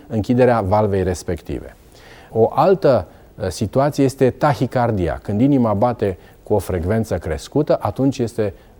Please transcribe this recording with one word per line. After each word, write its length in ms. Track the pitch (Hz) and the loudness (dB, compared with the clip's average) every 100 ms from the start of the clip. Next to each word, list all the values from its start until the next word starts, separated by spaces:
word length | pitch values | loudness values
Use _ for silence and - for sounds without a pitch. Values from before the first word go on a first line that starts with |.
| - | -6
închiderea 520 | 113 104 123 123 117 | -4 0 4 4 4
valvei 420 | 95 104 107 98 | 2 2 2 2
respective. 720 | 92 90 - 87 - 69 67 - - - - - - | 0 -2 -6 -8 -8 -10 -10 -20 -20 -20 -20 -20 -6
O 180 | 113 110 | 0 2
altă, 520 | - 165 185 151 117 87 - - | 4 2 4 4 2 -2 -12 -20
uh, 140 | - 95 | -10 -8
situație 560 | - 107 131 143 143 | -4 -2 0 0 2
este 260 | 135 - 127 | 0 2 0
tahicardia. 880 | - 151 139 127 127 120 107 82 65 | 2 0 0 -2 0 0 0 -2 -4
Când 180 | - 104 | -4 0
inima 340 | 139 139 117 | 2 4 2
bate 440 | 101 123 117 104 90 - - | 2 0 0 -2 -4 -12 -20
cu 120 | - | -2
o 40 | 104 | -2
frecvență 600 | - 90 87 113 104 92 | 0 -4 0 -2 -2 -4
crescută, 580 | 82 76 - 135 156 160 | -4 -6 -4 -2 0 0
atunci 380 | 107 - 135 131 | -2 -2 -2 -2
este 360 | 117 - 104 - - - | -4 -4 -6 -6 -18 -12